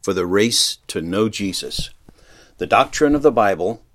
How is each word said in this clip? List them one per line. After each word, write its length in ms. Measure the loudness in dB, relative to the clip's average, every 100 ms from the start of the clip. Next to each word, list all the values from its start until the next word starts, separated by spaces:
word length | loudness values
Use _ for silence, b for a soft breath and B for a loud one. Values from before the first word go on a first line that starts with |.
for 120 | -4
the 120 | -2 0
race 520 | 2 2 0 -2 -4 -10
to 140 | -8
know 260 | -4 -2 -2
Jesus. 640 | -2 -6 -6 -8 -8 -10 -12 -20 b b b b b
The 60 | 0
Doctrine 480 | 2 2 2 2
of 80 | 4
the 80 | 4
Bible 540 | 4 2 0 -4 -6 _